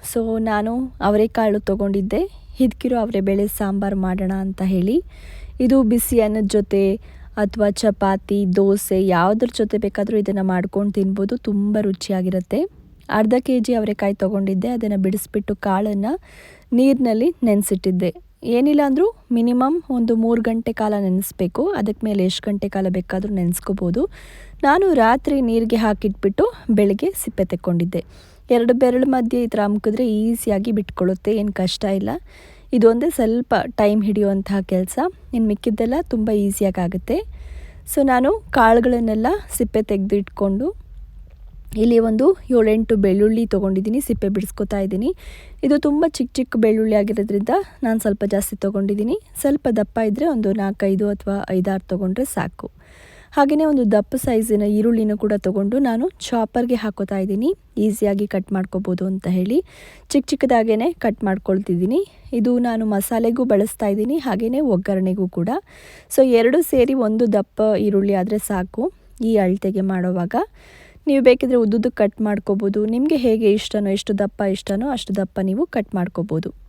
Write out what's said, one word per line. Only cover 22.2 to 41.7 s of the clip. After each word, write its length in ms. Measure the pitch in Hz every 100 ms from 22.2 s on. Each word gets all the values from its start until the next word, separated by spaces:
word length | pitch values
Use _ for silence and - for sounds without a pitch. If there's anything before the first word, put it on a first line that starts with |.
ಎಷ್ಟು 260 | 185 - -
ಗಂಟೆ 180 | 202 202
ಕಾಲ 180 | 196 190
ಬೇಕಾದ್ರೂ 460 | 180 180 190 208
ನೆನ್ಸ್ಕೋಬೋದು. 720 | 196 175 175 - 190 175 185 359 - - - - -
ನಾನು 300 | 277 302 392
ರಾತ್ರಿ 480 | 294 226 262 - 277
ನೀರಿಗೆ 360 | 240 226 226 226
ಹಾಕಿಟ್ಬಿಟ್ಟು 760 | 220 208 214 196 196 202 403 - -
ಬೆಳಗ್ಗೆ 420 | 214 202 202 330 392
ಸಿಪ್ಪೆ 280 | - -
ತೆಕ್ಕೊಂಡಿದ್ದೆ. 600 | 185 175 - 175 170 180 - - - - -
ಎರಡು 240 | 240 233
ಬೆರಳು 320 | 247 254 247 269
ಮಧ್ಯೆ 360 | 262 233 247
ಈ 40 | 240
ಥರ 140 | 214
ಅಮ್ಕಿದ್ರೆ 480 | 208 208 220 220 254
ಈಸಿಯಾಗಿ 600 | 214 220 226 - 202 208
ಬಿಟ್ಕೊಳ್ಳುತ್ತೆ, 640 | 214 196 - 185 190 - 220
ಏನ್ 160 | 208
ಕಷ್ಟ 320 | 190 185 -
ಇಲ್ಲ. 260 | 202 196 196 294 - - - - -
ಇದೊಂದೇ 380 | 247 226 233 294
ಸ್ವಲ್ಪ 440 | - 220 233 247 220 - -
ಟೈಮ್ 280 | 208 214
ಹಿಡಿಯುವಂತಹ 560 | 208 208 202 196 190 202
ಕೆಲ್ಸ, 380 | 185 185 185 - 339 - -
ಇನ್ 120 | 247 220
ಮಿಕ್ಕಿದ್ದೆಲ್ಲ 480 | 208 - 214 226 277
ತುಂಬ 280 | 349 233 214
ಈಸಿಯಾಗಿ 500 | 214 202 196 196 185
ಆಗುತ್ತೆ. 420 | 175 185 - 285 440 - - - - - -
So, 120 | - 277
ನಾನು 380 | 254 262 427 -
ಕಾಳುಗಳನ್ನೆಲ್ಲ 760 | - 226 233 240 240 226 220 233 403 - -
ಸಿಪ್ಪೆ 260 | 233 226
ತೆಗ್ದು 340 | 214 202 190 202
ಇಟ್ಕೊಂಡು 580 | 190 - 196 196 277 427 - - - - - - - - -